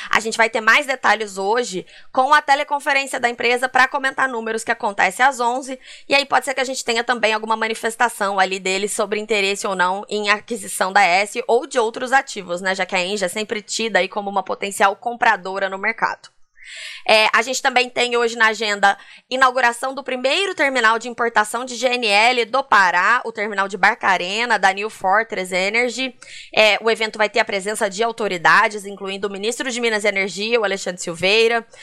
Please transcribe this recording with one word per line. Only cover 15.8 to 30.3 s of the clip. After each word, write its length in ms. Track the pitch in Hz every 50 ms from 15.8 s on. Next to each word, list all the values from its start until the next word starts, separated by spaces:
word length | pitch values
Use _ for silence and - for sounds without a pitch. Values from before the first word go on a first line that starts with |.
| 202 220 226 - 185 165 - - - - _ _ - _ _ - - - - - - - - - -
É, 220 | - 220 214 214 214 -
a 80 | 220
gente 200 | 233 262 254 -
também 280 | - 262 247 247 247 247
tem 280 | - 254 247 247 240
hoje 180 | 240 240 226 233
na 120 | 233 220
agenda 500 | 220 214 202 226 208 208 202 196 196 196 - - - - - _ -
inauguração 680 | 240 262 269 254 247 254 240 233 233 - 262 269 269
do 80 | 269 269
primeiro 500 | - 254 247 254 262 302 359 392 392 359
terminal 460 | - 294 277 262 247 226 220 226 226
de 80 | 226
importação 560 | 247 233 - 233 233 233 214 214 - - 233 254
de 120 | 254 240
G 120 | 220 247
N 180 | 247 247 247 233
L 380 | 208 202 208 220 247 254 240 226
do 180 | 208 240 269
Pará, 600 | 269 - - 202 190 175 170 175 190 208 233 254 -
o 80 | -
terminal 380 | - 208 202 220 202 196 196 196
de 80 | 202
Barcarena, 840 | 185 185 208 226 - - 196 185 175 175 180 202 220 240 240 220 196
da 140 | 190 190 190
New 160 | 202 208 214
Fortress 680 | - - - 185 196 214 226 - 208 185 185 185 190
Energy. 580 | 180 190 202 214 240 247 247 226 240 262 254 - - - - - - - - -
É, 240 | - 214 214 196 -
o 100 | 220 226
evento 260 | 220 202 226 220 -
vai 120 | 214 214 208
ter 100 | - 233
a 60 | 220
presença 440 | 226 208 196 185 208 202 - 226 196
de 140 | 185 196 226
autoridades, 840 | 233 226 - 220 196 185 170 156 156 170 196 220 220 208 208 190
incluindo 440 | 202 202 185 196 190 196 196 202 202
o 20 |
ministro 400 | 196 190 202 226 254 - 285 262
de 80 | 226 247
Minas 240 | 233 233 220 208 208
e 60 | 208
Energia, 500 | 196 190 190 202